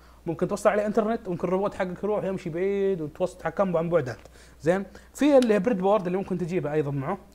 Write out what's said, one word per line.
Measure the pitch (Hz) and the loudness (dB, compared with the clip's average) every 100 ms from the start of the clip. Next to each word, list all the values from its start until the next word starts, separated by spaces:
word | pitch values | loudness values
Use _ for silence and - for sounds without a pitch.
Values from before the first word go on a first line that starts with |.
| - - 170 | -20 -10 -8
ممكن | 156 175 | -4 -2
توصل | 202 214 | 2 2
عليه | 208 208 | 2 2
انترنت، | 220 214 233 190 | 0 0 -2 -6
ممكن | 175 175 | -6 -2
الروبوت | 185 196 | -2 -2
حقك | - 185 175 | -4 -6 -4
يروح | 202 208 | -4 -2
يمشي | 185 190 196 | -2 -6 -6
بعيد | 165 196 202 196 185 | -4 -2 0 0 -2
وتوصل | 147 - 180 - | -6 -4 -6 -4
تتحكم | 165 - 190 | -4 -2 0
به | 160 | 0
عن | 170 | 2
بعد | 170 123 | 0 0
انت. | 107 - - - - | -6 -14 -20 -20 -4
زين، | 147 190 196 - - | 0 0 -2 -14 -18
في | - 294 269 | 0 6 6
اللي | 240 208 | 6 4
بريد | 214 190 | 2 2
بورد | 190 208 175 | 2 2 2
اللي | 185 | -2
ممكن | 185 180 | -2 -4
تجيبه | 165 180 143 | -2 -2 0
ايضًا | 156 143 | 0 0
معه، | 139 135 196 - | -2 -4 -6 -10